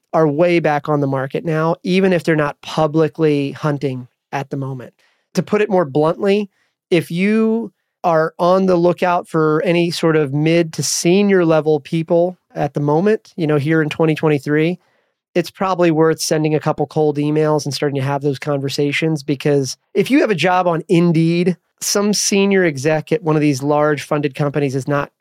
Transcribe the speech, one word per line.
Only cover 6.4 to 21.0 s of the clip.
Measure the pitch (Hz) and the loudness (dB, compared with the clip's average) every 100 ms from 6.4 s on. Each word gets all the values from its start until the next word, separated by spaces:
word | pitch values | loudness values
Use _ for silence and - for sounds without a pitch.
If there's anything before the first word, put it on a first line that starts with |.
| 208 _ _ _ _ | -2 _ _ _ _
if | 170 - | 0 0
you | 170 196 220 220 226 208 - _ _ | -2 0 2 2 0 -6 -14 _ _
are | 180 160 160 - | 0 0 0 0
on | 175 190 190 | 2 2 2
the | 175 | 2
lookout | 175 165 180 175 - | 2 0 0 -2 -2
for | 160 156 156 | -2 0 0
any | 185 170 170 | 0 0 0
sort | - 165 156 | 0 0 0
of | 143 | 0
mid | 143 156 170 170 | 0 0 2 0
to | - | -4
senior | 143 - 170 190 202 190 | -6 -2 2 2 4 4
level | 165 156 151 151 | 4 2 2 0
people | - 165 160 170 175 180 _ | -2 -6 0 2 0 -4 _
at | - 147 | -6 -4
the | 156 | -2
moment, | 147 151 202 214 - - | 0 0 2 -2 -4 -6
you | 151 | -2
know, | 151 | 0
here | 143 160 | 2 0
in | 151 | 0
twenty | - 160 | 0 0
twenty-three, | 156 160 147 147 151 160 185 _ _ _ _ _ | 0 0 0 0 0 0 -4 _ _ _ _ _
it's | 180 170 | -4 -4
probably | - 190 175 175 | -4 -4 2 2
worth | 156 160 156 | 4 2 0
sending | - 160 156 | -2 -2 0
a | 151 | 0
couple | 156 147 143 | -2 -2 -4
cold | 160 151 147 | 0 0 0
emails | 147 151 156 151 147 | 0 0 2 0 -2
and | |
starting | 135 147 139 | -4 -4 -2
to | 135 | -2
have | 139 | -2
those | 143 135 | -2 -4
conversations, | - 143 135 143 143 139 160 156 | -4 -4 -4 -2 -2 -2 -2 -4
because | 139 135 151 143 131 - _ | -4 -4 0 0 -2 -8 _
if | - - | -4 2
you | 277 | 2
have | 277 | 2
a | |
job | 180 175 180 180 | 0 0 2 0
on | 160 - | -2 0
Indeed, | 175 | 2